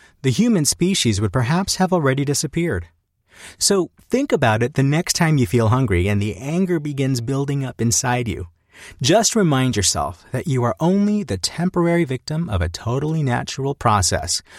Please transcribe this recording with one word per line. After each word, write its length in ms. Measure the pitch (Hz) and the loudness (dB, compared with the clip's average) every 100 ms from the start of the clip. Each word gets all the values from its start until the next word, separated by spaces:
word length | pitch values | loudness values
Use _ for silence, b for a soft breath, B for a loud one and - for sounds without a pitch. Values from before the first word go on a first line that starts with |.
| b b | b b
the 100 | 131 | -2
human 340 | 123 240 202 143 | 2 2 2 0
species 540 | - 175 190 120 98 | 0 0 0 0 0
would 140 | 107 | 0
perhaps 420 | 131 117 165 196 - | 0 0 0 0 0
have 160 | 185 | 0
already 340 | 180 139 135 143 | 2 2 0 0
disappeared. 640 | 139 147 165 170 95 85 _ _ _ _ B B B | -2 -2 -2 -2 -2 -6 _ _ _ _ B B B
So 340 | - 202 170 _ - | 0 2 0 _ -2
think 220 | 247 285 | -2 0
about 320 | 190 131 110 | 2 4 2
it 100 | 123 | 0
the 100 | 147 | 2
next 300 | 135 151 - | 2 2 0
time 240 | - 165 147 | 0 2 2
you 80 | 120 | 2
feel 240 | 120 113 | 2 4
hungry 380 | 127 127 87 95 | 2 2 2 2
and 140 | 101 | 0
the 140 | 104 - | -2 -6
anger 440 | 135 170 185 170 | -4 -2 0 -2
begins 420 | 147 139 135 127 | -2 -2 -2 -2
building 420 | 117 135 139 139 | -2 -2 -2 -2
up 180 | 131 - | -4 -2
inside 460 | 117 - 127 123 110 | 0 0 0 -2 -2
you. 200 | - 87 _ B B B B | -6 -10 _ B B B B
Just 340 | 127 202 214 226 | 2 4 4 2
remind 400 | 175 131 131 107 | 2 2 2 0
yourself 500 | 92 85 73 90 - | 0 -2 -4 -8 -8
that 160 | 127 - | -6 -2
you 160 | 131 | 0
are 120 | 120 - | 0 0
only 440 | 165 196 208 208 | 0 2 2 0
the 140 | 180 95 | -2 -4
temporary 680 | - - 180 180 170 170 151 | -6 -4 -2 0 2 2 0
victim 440 | 131 - 156 170 | -4 -6 -6 -2
of 120 | 95 | -2
a 80 | 82 | -2
totally 540 | - 113 131 147 160 | -4 -4 -4 -2 -2
natural 520 | 139 120 113 - 135 139 | 0 -2 -4 -6 -6 -2
process, 680 | 120 104 92 87 82 - - | 2 2 2 -2 -2 -6 -8